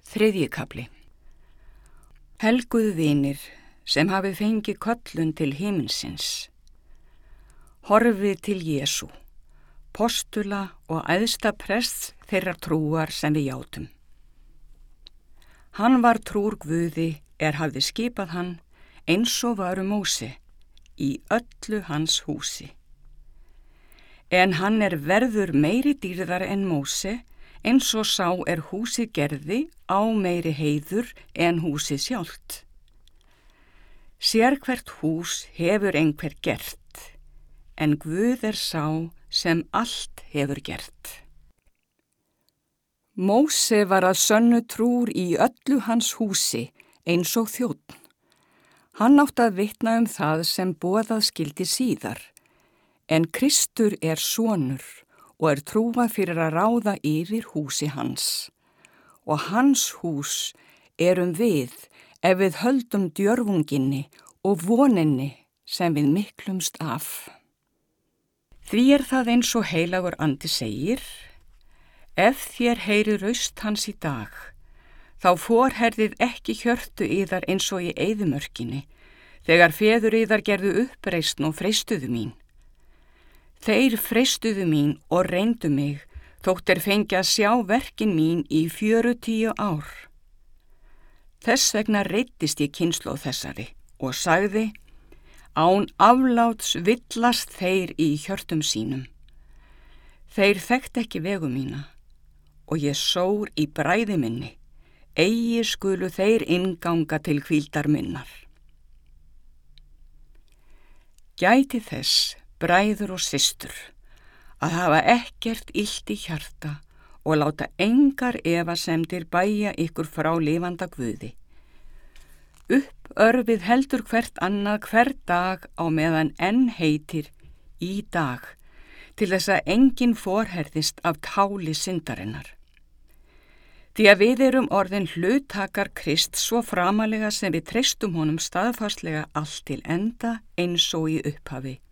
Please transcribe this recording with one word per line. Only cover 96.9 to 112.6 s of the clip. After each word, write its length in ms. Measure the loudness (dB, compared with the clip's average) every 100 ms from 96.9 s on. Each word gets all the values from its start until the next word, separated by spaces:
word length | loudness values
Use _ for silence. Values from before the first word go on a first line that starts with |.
| 0 -2 0 0 0 -4
þeir 400 | -4 0 0 -2 -2
í 160 | 0 0
hjörtum 480 | -4 -8 -4 -4
sínum. 440 | -2 -4 -4 -6 -10 -20 -20 -20 -20 -20 -20 -20 -20 -20 -20 -20 -12
Þeir 320 | 2 4 2
þekktu 400 | 2 0 0 -6
ekki 160 | -6 -6
vegu 320 | -4 -4 -2
mína, 320 | -4 -4 -8 -12 -18 -20 -20 -20 -20 _ -20
og 160 | -6 -2
ég 160 | -2 -2
sór 560 | -2 0 0 0 -4 -2
í 80 | -4
bræði 480 | -2 0 0 2 0
minni, 400 | -2 -4 -8 -14 -20 -20 -20 _ -10 0
eigi 460 | 2 2 0 0 0
skulu 400 | -2 -2 -2 -4
þeir 400 | 0 2 2 2
innganga 720 | 0 0 -2 -2 0 0 -2
til 240 | 0 -2
hvíldar 480 | 2 0 0 -2 2
minnar.“ 380 | 0 0 -8 -12 -20 -20 -20 -20 -20 -20 -20 -20 -20 -20 -20 -20 -20 _ -20 -20 -20 -20 -20 -20 -20 -20 _ -20 -20 -20 -20 -20 -20 -20 0
Gætið 480 | 4 6 4 -2
þess, 520 | -6 -6 -2 0 -2 -6 -20
bræður 560 | -6